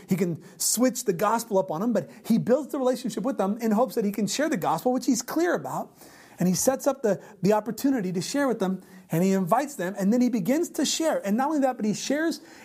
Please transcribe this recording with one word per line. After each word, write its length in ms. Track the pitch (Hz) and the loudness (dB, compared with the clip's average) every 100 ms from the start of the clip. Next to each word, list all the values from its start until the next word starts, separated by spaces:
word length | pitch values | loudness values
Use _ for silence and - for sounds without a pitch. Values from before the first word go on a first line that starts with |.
| - | -2
he 80 | 180 | 0
can 260 | 180 160 - - | 0 -4 -10 -6
switch 460 | - 214 254 247 | -2 2 2 0
the 80 | - | -4
gospel 460 | 170 208 226 226 196 | 0 0 0 0 0
up 120 | 185 | 0
on 120 | 156 | -2
them, 100 | 233 | 0
but 180 | 202 - - - | 0 -4 -10 0
he 120 | 226 | 2
builds 340 | 151 269 277 | 4 0 0
the 60 | 285 | -2
relationship 480 | 254 254 202 214 233 | 0 0 -4 -4 -4
with 120 | - | -2
them 200 | 190 233 | -2 0
in 120 | 226 | 0
hopes 240 | 214 254 240 | 2 2 0
that 100 | 202 | -2
he 60 | |
can 140 | 202 196 | 0 -2
share 220 | - 311 | 0 0
the 80 | 226 | 0
gospel, 380 | 147 160 254 | 0 0 0
which 120 | 247 285 | 0 0
he's 160 | 233 | 0
clear 320 | - 311 349 | 0 0 0
about, 380 | 226 131 160 - - - - - - | 0 -2 -6 -8 -16 -20 -20 -16 -2
and 80 | 185 | 0
he 80 | 175 | 2
sets 320 | 254 262 277 | 0 0 -2
up 140 | 262 | 0
the, 200 | 214 185 - - | 0 -2 -6 -2
the 100 | 185 | 2
opportunity 600 | 214 226 226 277 262 185 | 2 0 -2 0 0 -2
to 80 | 175 | -4
share 260 | - 277 269 | -4 -2 0
with 120 | 226 | 0
them, 220 | 185 185 - - - | -2 -4 -8 -20 -4
and 100 | 160 | 0
he 120 | 190 | 2
invites 420 | 190 170 233 294 - | 2 2 0 0 -4
them, 200 | 175 - | -6 -2
and 140 | 190 | 2
then 80 | 240 | 4
he 80 | 247 | 2
begins 400 | 240 175 294 349 | 0 0 0 0
to 160 | - 285 | -2 -2
share. 360 | - 320 185 196 | 0 -2 -2 -2
And 100 | 214 | -2
not 120 | 277 | 0
only 120 | 311 | 2
that, 160 | 262 254 | 0 0
but 80 | |
he 100 | 214 | -2
shares 460 | 208 - 285 330 - - - | -2 -2 0 0 -4 -12 -18